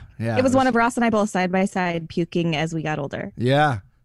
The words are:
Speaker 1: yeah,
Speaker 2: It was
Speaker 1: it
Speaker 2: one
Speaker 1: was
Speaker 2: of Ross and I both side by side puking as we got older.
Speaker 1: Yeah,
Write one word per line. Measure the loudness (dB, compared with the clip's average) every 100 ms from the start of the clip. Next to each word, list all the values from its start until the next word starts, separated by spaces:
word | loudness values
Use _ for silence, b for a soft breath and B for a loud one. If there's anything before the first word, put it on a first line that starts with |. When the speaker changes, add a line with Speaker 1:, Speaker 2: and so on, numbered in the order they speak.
| -6 -6
Speaker 1:
yeah, | -2 2
Speaker 2:
It |
was | 2
Speaker 1:
it | 4
Speaker 2:
one |
Speaker 1:
was | 4
Speaker 2:
of |
Ross | 2 2 2
and |
I | 0
both | 2 0
side | 0 0
by | 0 0
side | -2 -2 -4 -4
puking | -4 -2 0 0 0
as | -2
we | -4
got | -4 -4
older. | -4 -6 -8 -4
Speaker 1:
Yeah, | 2 4 2 0 -8 _